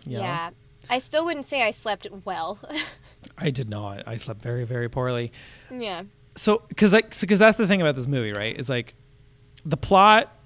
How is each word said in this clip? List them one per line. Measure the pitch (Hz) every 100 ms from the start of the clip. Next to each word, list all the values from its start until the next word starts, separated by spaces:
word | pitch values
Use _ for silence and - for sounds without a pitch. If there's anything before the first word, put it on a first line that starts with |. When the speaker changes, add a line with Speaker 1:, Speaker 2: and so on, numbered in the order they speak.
Speaker 1:
You | - 123
know? |
Speaker 2:
Yeah. | 185 170 170 - _ _ -
I | 254
still | - 302
wouldn't | 339 302 262
say | 277
I | 220
slept | 214 220 196 196 196 196
well. | 170 165 208 - 311 - -
<laughs> | - _ - -
Speaker 1:
I | 170
did | 127 110
not. | 104 104 98 -
I | 113
slept | - 107
very, | 120 120
very | 113 123 120
poorly. | 131 127 120 120 - - - -
Speaker 2:
Yeah. | 254 220 170 196 _ _ -
Speaker 1:
So, | - 220 - -
'cause, | 208
like, | 214 220
so, | - 185
'cause | 196
that's | 220 214
the | 190
thing | 196
about | 156 135
this | 127
movie, | 135 107
right? | 101 110 -
Is, | 131
like, | 123 117 _ _ _ - _ _ -
the | 160 147
plot | - 196 202 190 - -